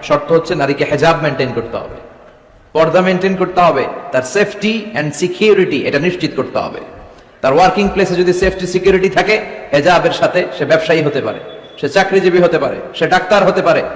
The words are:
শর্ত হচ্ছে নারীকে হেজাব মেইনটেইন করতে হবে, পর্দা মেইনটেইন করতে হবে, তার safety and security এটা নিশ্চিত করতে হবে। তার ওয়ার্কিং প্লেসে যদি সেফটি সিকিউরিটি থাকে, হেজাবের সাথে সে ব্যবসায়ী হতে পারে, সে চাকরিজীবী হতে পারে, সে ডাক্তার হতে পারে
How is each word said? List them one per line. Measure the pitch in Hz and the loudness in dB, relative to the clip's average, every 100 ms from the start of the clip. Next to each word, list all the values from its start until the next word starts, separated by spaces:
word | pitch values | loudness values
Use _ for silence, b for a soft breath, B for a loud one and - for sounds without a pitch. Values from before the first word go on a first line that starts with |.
শর্ত | - 147 - | -2 -2 2
হচ্ছে | 165 - 165 | 0 0 -2
নারীকে | 139 139 151 | -2 -2 -2
হেজাব | 143 165 160 | 2 2 2
মেইনটেইন | 151 135 127 117 | -2 -2 -4 -4
করতে | 113 101 | -6 -8
হবে, | - - - - - - _ - _ | -10 -16 -20 -20 -20 -20 _ -20 _
পর্দা | 156 160 185 | -2 0 2
মেইনটেইন | 185 180 190 190 | 0 0 0 0
করতে | 185 - | -2 2
হবে, | 175 135 120 - - | 2 2 -4 -8 -6
তার | 160 - | -4 -2
safety | 196 202 - 214 226 208 - | -2 -2 -2 -4 -4 -6 -6
and | 151 - | -6 -4
security | 180 180 214 190 180 - - | -4 0 4 4 2 0 -2
এটা | 143 | 0
নিশ্চিত | 175 175 - - | -2 -2 -6 -4
করতে | 127 127 | -6 -6
হবে। | - - - - - B B - | -6 -10 -16 -20 -20 B B -4
তার | 135 | 0
ওয়ার্কিং | 147 185 190 196 | 4 4 4 0
প্লেসে | 190 190 175 | 0 0 2
যদি | 180 | 2
সেফটি | 175 185 185 180 | 2 0 -2 -4
সিকিউরিটি | 185 190 190 190 | 0 2 4 2
থাকে, | 190 - 131 - - - | 0 0 0 -2 -12 -2
হেজাবের | 143 160 170 160 | 0 4 4 2
সাথে | - 170 180 170 - | 0 0 0 -4 -4
সে | 143 | 0
ব্যবসায়ী | 160 - 160 | 0 2 0
হতে | 147 139 | 2 -2
পারে, | 110 101 - - - - | -4 -8 -12 -18 -20 -8
সে | 147 | -2
চাকরিজীবী | 196 190 190 185 180 | 0 2 2 4 4
হতে | 175 160 | 4 2
পারে, | 139 - - - | -2 -6 -10 -4
সে | 165 | 0
ডাক্তার | 185 180 - 180 | 0 2 2 4
হতে | 185 | 2
পারে | 170 147 - | 2 2 0